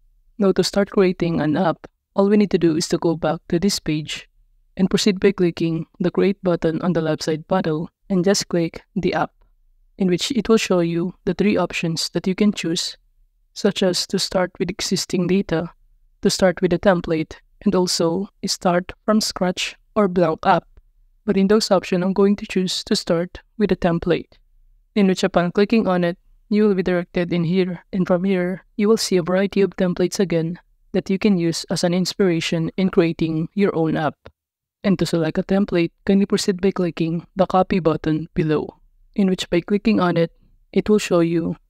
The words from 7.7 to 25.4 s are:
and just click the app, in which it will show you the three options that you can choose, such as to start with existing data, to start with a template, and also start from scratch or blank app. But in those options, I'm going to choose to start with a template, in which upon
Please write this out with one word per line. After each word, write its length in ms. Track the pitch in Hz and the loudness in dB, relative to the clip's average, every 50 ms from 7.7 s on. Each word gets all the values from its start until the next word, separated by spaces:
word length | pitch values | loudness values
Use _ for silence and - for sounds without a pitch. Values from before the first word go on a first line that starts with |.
| 156 151 180 - _ _ _ _ | -4 -4 -6 -10 _ _ _ _
and 160 | 202 180 170 | -2 0 2
just 240 | 190 202 - - - | 2 2 0 0 -2
click 340 | - 175 165 165 - - - _ _ | -2 -2 -2 -2 -6 -12 -20 _ _
the 180 | 196 165 - - | -4 -2 -2 -2
app, 180 | 160 165 - - _ _ _ _ _ _ _ _ _ _ _ _ - | -2 -4 -4 -6 _ _ _ _ _ _ _ _ _ _ _ _ -2
in 100 | 202 185 | 0 0
which 220 | 180 170 - - - | 0 0 -2 -2 -2
it 160 | 226 185 - | -4 2 2
will 80 | 226 | 2
show 240 | 220 - - 190 180 | 2 2 2 0 0
you 340 | 170 170 170 170 170 185 - - _ | 2 0 -2 -2 -4 -6 -8 -8 _
the 100 | - 180 | -6 -2
three 220 | - 185 208 208 | 0 0 2 2
options 520 | - 180 175 - - - 165 160 151 - - | 0 -2 -2 -4 -4 -4 -4 -2 -4 -6 -4
that 160 | - 170 - | -6 -4 -2
you 80 | 196 185 | -2 0
can 180 | - 208 208 196 | 2 2 0 2
choose, 440 | - - 170 170 185 - - - - _ _ _ _ _ _ _ _ _ _ _ | 0 -4 -4 -4 -4 -6 -8 -10 -14 _ _ _ _ _ _ _ _ _ _ _
such 300 | - - 208 - - 202 | -2 -2 -2 0 2 0
as 240 | 185 175 - - | 0 0 -2 -4
to 120 | - - 185 | -4 -4 -4
start 320 | - - - 190 180 180 - - | -4 0 2 0 0 0 -2 -6
with 120 | 190 175 | -6 -6
existing 560 | - - - - 196 175 - - - 185 175 | -6 -6 -4 -4 -2 -4 -2 -2 -2 -2 0
data, 440 | 165 180 196 196 - 170 160 175 170 - _ _ _ _ _ _ _ _ _ - | 2 2 0 2 0 -2 -4 -4 -6 -10 _ _ _ _ _ _ _ _ _ 0
to 80 | 202 | 0
start 300 | - - 196 185 175 - 196 | 2 4 2 2 2 2 0
with 100 | 175 180 | 0 0
a 60 | 170 | 2
template, 560 | - 214 190 160 - - 165 160 160 - - - _ _ _ _ - | 2 2 2 2 0 -2 -4 -4 -4 -6 -10 -20 _ _ _ _ -2
and 100 | 214 190 | 0 2
also 540 | 185 180 185 - - 175 165 170 185 196 - _ _ - | 2 0 0 0 0 0 0 0 -2 -6 -8 _ _ -8
start 460 | 190 - - - 190 175 175 180 - - - _ | -8 -8 -2 0 0 0 0 -2 -4 -14 -8 _
from 160 | - 214 220 | 0 0 2
scratch 560 | - - - - 185 180 185 - - - - _ _ _ _ | 0 -2 -4 -2 -2 -2 -2 -4 -6 -8 -10 _ _ _ _
or 140 | 214 208 196 | 0 0 2
blank 300 | 180 185 175 160 160 - - | 2 2 2 2 0 0 2
app. 220 | 190 180 170 - _ _ - _ _ _ _ _ _ _ _ _ | 2 2 2 0 _ _ -20 _ _ _ _ _ _ _ _ _
But 100 | 214 196 | 0 2
in 120 | 196 196 196 | 2 4 4
those 220 | 214 220 214 - | 4 2 4 2
options, 320 | 202 180 - - 202 175 180 | 2 0 2 0 -2 -2 0
I'm 100 | 190 190 | 0 2
going 240 | 202 196 202 208 | 2 2 2 2
to 100 | - 220 | 0 -4
choose 360 | - - 190 185 180 - - - | -4 -2 -2 -2 -2 -4 -6 -2
to 120 | - 220 | -2 -2
start 440 | 202 - - 175 165 175 180 - - - _ _ - | -2 0 -2 -2 -2 -2 -6 -10 -18 -20 _ _ -2
with 120 | 214 185 | 0 0
a 60 | 190 | 0
template, 560 | - - 180 170 170 - 180 160 - - - _ _ _ _ _ _ _ _ _ _ _ _ _ | 0 0 0 0 0 0 0 -2 -2 -2 -10 _ _ _ _ _ _ _ _ _ _ _ _ _
in 120 | 214 196 | 2 4
which 160 | 190 185 - - | 4 2 2 0
upon 300 | 185 - 185 | 0 2 2